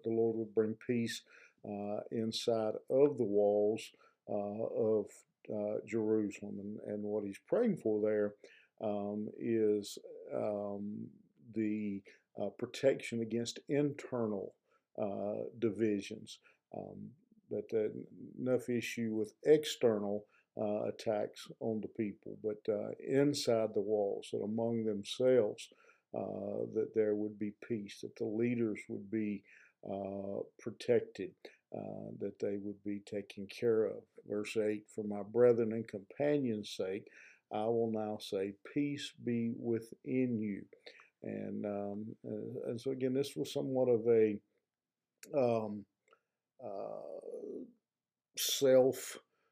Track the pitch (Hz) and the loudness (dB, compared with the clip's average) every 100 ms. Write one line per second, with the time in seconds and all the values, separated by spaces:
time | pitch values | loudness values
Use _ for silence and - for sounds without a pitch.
0 | 113 113 113 113 110 107 110 110 - 120 | 0 2 2 2 0 2 2 0 0 0
1 | 113 - _ - - _ 104 101 104 104 | 0 -4 _ -20 -20 _ -8 -6 -4 -6
2 | - 117 113 - - 113 110 - - 131 | -4 -2 -2 -2 0 2 0 -2 2 6
3 | 147 127 104 101 104 104 104 110 - _ | 6 6 4 6 6 6 4 2 -4 _
4 | _ _ - 104 101 107 117 131 110 107 | _ _ -6 -4 -4 -4 -4 0 4 2
5 | 101 - _ _ - 107 104 107 104 110 | 0 -10 _ _ -8 -4 -2 -4 -2 0
6 | 107 107 104 - 104 101 101 107 - 104 | 2 2 2 -4 -10 -8 -8 -8 -6 -6
7 | 104 107 101 98 - 202 240 170 110 107 | -2 -2 -4 -8 -2 2 2 2 2 4
8 | 107 107 104 - - - _ - 107 104 | 4 4 2 -2 -20 -20 _ -6 -4 -2
9 | 101 107 107 - - 113 107 104 101 - | -2 -4 -6 -4 0 4 6 4 0 -12
10 | - - - 120 110 104 101 101 104 110 | -14 -16 -8 -2 -2 -2 -4 -4 -6 -8
11 | 113 - _ _ 123 110 107 107 104 98 | -10 -16 _ _ -8 -2 0 0 -2 -6
12 | - - _ - 101 - 117 - 135 - | -10 -20 _ -6 -6 -4 -8 2 2 2
13 | - 117 113 117 117 - - 147 147 - | -4 -4 -2 -2 -4 -8 -2 0 0 -2
14 | - 123 110 98 95 _ _ _ _ - | -6 -4 -2 -4 -8 _ _ _ _ -6
15 | 104 101 101 110 120 113 113 98 110 101 | -4 -2 -4 -4 -6 -2 -2 2 2 0
16 | 92 110 107 - _ _ - - - 98 | -4 -12 -12 -18 _ _ -14 -12 -12 -12
17 | 104 - _ _ - 107 104 113 107 - | -16 -18 _ _ -8 -6 -2 0 0 -4
18 | - - - - 127 127 - 120 117 - | -12 -14 -16 -6 0 0 0 -2 -2 -4
19 | 113 110 107 - - 151 151 - 120 107 | -2 -2 -4 -2 6 6 6 2 4 4
20 | 101 104 - _ _ 113 107 107 113 - | 0 -4 -6 _ _ -4 -2 0 -2 -4
21 | 113 104 - - - - 113 110 - - | -2 -2 -2 -6 -16 -6 -4 -2 -4 -4
22 | 104 - 104 101 107 104 - 104 110 - | -4 -6 -14 -6 -6 -4 -2 -2 -2 -8
23 | - 135 143 131 - 113 107 107 101 107 | 0 4 4 2 2 2 2 0 2 2
24 | 101 104 - 104 104 113 117 117 110 101 | 2 -2 -4 -4 -2 0 0 0 0 -2
25 | - - 127 127 107 - - - - _ | -4 2 6 8 6 0 -14 -18 -20 _
26 | - 113 101 101 101 107 117 107 - 110 | -8 -6 -4 -6 -6 -4 -2 -2 0 2
27 | 107 104 107 104 104 - - 113 101 - | 2 2 -2 -4 -6 -6 -6 -4 -6 -10
28 | 107 - 113 110 120 120 110 101 - 110 | -12 -6 -4 0 0 2 0 -2 -8 -10
29 | 101 110 107 101 _ - - _ 98 98 | -4 -2 -2 -4 _ -20 -20 _ -8 -6
30 | 98 98 98 101 - - 117 101 - 117 | -4 -6 -4 -6 -6 -8 -10 -6 4 4
31 | - - 92 - - _ - - 104 101 | 4 -8 -10 -10 -20 _ -12 -10 -8 -10
32 | 107 - 101 - 107 101 104 98 104 101 | -10 -8 -8 -4 -4 -2 -6 -8 -6 -6
33 | - 104 95 101 95 - 120 110 104 110 | -6 -8 -8 -12 -12 -2 2 4 2 -2
34 | - - - 104 104 113 107 107 - - | -14 -18 -6 -4 -2 0 0 0 -6 -8
35 | 104 104 101 117 123 117 110 113 110 101 | -4 -4 0 6 8 8 2 0 -4 -10
36 | - - 147 147 127 107 101 - 95 101 | -10 -2 2 2 2 -2 -4 -4 -4 -4
37 | - - - - - 107 110 117 113 110 | -8 -20 -20 -20 -8 -2 0 2 2 0
38 | 107 107 - 98 101 98 - 147 147 143 | -4 -6 -4 -2 -2 -6 -6 -2 -2 -4
39 | - - 120 117 117 117 120 113 113 - | -8 -8 -2 0 0 -2 -2 -2 -4 -12
40 | 143 131 127 113 107 95 - - - - | -2 0 2 0 -2 -4 -8 -20 -20 -20
41 | - - 107 104 101 104 104 101 101 104 | -20 -12 -8 -6 -6 -4 -4 -4 -6 -8
42 | 110 - 120 107 113 117 - 120 135 131 | -10 -12 -8 -8 -6 -6 -6 -6 -4 -2
43 | 131 131 143 151 143 143 139 127 127 117 | 0 0 -2 -4 -4 -4 0 2 4 4
44 | 117 113 110 104 _ _ _ _ _ _ | 8 8 6 2 _ _ _ _ _ _
45 | _ _ - 151 123 113 107 104 101 _ | _ _ -2 4 4 4 0 -6 -10 _
46 | _ _ _ _ _ _ 117 98 107 107 | _ _ _ _ _ _ -10 -8 -6 -8
47 | - - - - - - - _ _ _ | -10 -12 -10 -10 -10 -10 -12 _ _ _
48 | _ _ _ - - - 135 131 127 123 | _ _ _ -4 -2 4 8 8 8 2
49 | - - _ _ _ | -8 -12 _ _ _